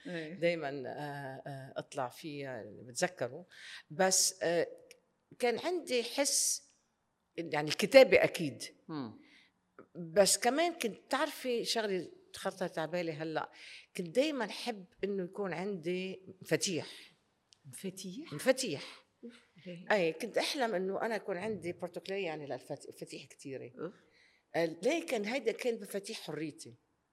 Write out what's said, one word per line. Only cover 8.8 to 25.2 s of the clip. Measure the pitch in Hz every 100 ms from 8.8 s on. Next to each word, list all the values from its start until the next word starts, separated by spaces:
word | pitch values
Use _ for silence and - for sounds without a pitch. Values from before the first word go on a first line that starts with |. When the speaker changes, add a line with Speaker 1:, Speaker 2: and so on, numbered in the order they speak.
| -
Speaker 1:
مم. | 156 120 104 - - _ _ _ - -
Speaker 2:
بس | - 170 165 185 -
كمان | 247 269 349
كنت | 339 233 185 -
تعرفي | 262 311 - 254 240
شغلة | 185 226 214 185 151 - - -
خطرت | 196 185 180 170
على | 156
بالي | 175 170
هلأ، | 151 160 156 - - - - - -
كنت | 175
دايما | 190 302 277
أحب | 208 - - 214 185 _
إنه | 190 196
يكون | 175 190 196
عندي | 165 196 196 156 180 185 190 - -
مفاتيح. | - 156 202 160 117 - - _ _ _ _ -
Speaker 1:
مفاتيح؟ | 143 - 190 185 190 190 330
Speaker 2:
مفاتيح. | 147 240 269 240 139 - - - _ 240 - _ - 180
Speaker 1:
ليه؟ | 175 180
Speaker 2:
أي، | 214 165
كنت | 160 214 -
أحلم | 320 302 233
إنه | 185 190 196
أنا | 220 214
يكون | 196 180
عندي | 202 208 165
بورتوكلية، | 175 180 - - 196
يعني | 180 156 143
للفت-، | 127 - 147 -
مفاتيح | - 160 170
كتيرة. | 147 - 143 131 123 -
Speaker 1:
أوف. | 165 - _ _ _ _ _
Speaker 2:
آه، | - 170 160
ليه | 220 330 330
كان | 240